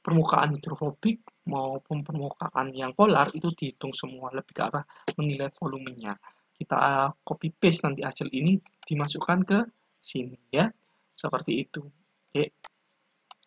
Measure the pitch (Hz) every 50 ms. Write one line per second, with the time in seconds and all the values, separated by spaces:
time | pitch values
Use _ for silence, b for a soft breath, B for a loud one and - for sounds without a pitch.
0 | _ - 170 165 160 - - 131 139 151 147 143 - 170 156 - 156 147 139 -
1 | - 220 226 233 - - _ _ _ - 139 139 135 135 135 135 - _ 160 147
2 | 147 - 156 151 143 143 - - - - - 135 131 135 131 131 131 127 127 -
3 | 202 214 175 143 143 143 - 156 160 170 165 - - 135 - _ - 135 - -
4 | - 131 131 127 127 127 131 135 135 - _ - - 113 123 147 151 B B B
5 | B B - - 151 147 139 135 139 135 - - - 143 135 135 131 131 127 120
6 | 110 104 101 - b b b b b b _ _ 156 - 143 135 131 139 139 135
7 | 135 139 160 - _ - 160 - - 160 - _ - 180 165 165 - 185 139 143
8 | - 143 - - 151 151 - 131 143 170 190 190 - - _ _ - - 165 147
9 | 147 147 - - - - 175 185 185 - 202 208 233 233 - _ _ _ _ _
10 | - - - 135 123 127 127 - _ _ - 139 180 226 - _ _ _ _ _
11 | _ _ _ - - 143 135 127 - - 113 123 143 - - 156 143 143 - _
12 | _ _ _ _ _ _ _ 139 147 - - _ - - - _ _ _ _ _
13 | _ _ _ _ _ _ - _ -